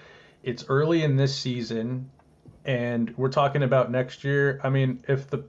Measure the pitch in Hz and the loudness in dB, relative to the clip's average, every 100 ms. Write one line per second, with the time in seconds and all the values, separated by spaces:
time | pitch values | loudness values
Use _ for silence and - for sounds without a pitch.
0 | - - - _ 131 117 - 135 156 165 | -20 -20 -20 _ -8 -8 0 2 4 2
1 | 151 135 139 - 131 123 113 113 117 127 | 2 2 2 0 -4 -4 -4 -4 -4 -6
2 | 131 - _ _ - - - 123 120 120 | -10 -18 _ _ -20 -12 -4 -2 -2 -2
3 | 117 - 131 151 143 143 131 131 120 127 | -2 -2 -2 2 2 2 2 2 2 0
4 | 131 - 139 143 139 135 131 135 131 123 | -2 -4 -2 2 2 0 0 2 0 -2
5 | - 135 - - | -2 -2 -2 -8